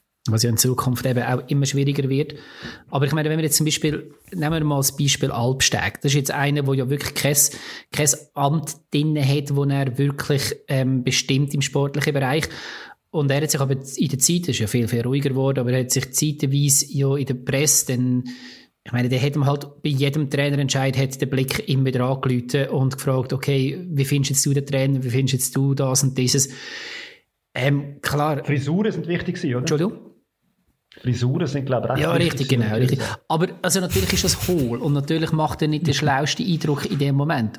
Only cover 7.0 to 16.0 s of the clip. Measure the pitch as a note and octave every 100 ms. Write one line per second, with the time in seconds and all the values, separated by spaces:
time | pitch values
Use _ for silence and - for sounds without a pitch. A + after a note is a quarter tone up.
7 | - - C#3 D3 - - - - - -
8 | D3 - - C#3+ C#3 D#3+ - - _ D3
9 | D#3 D3+ C3+ C#3+ C#3 C#3 C#3+ C#3 C3+ A#2+
10 | C#3+ C#3 - C#3+ - - - C3+ C3 C3
11 | B2 - - C3+ C#3+ C#3+ C3+ C#3 C#3+ C#3+
12 | D3+ C#3+ C3 D#3 - - - - - -
13 | _ E3 C#3 C#3 D3+ C#3+ C#3 C3+ - -
14 | E3+ B2+ - F3 F3 A2 G#2 B2 A2+ A#2+
15 | A#2 C#3 C#3 C3 C3+ C3 B2 B2+ B2 C3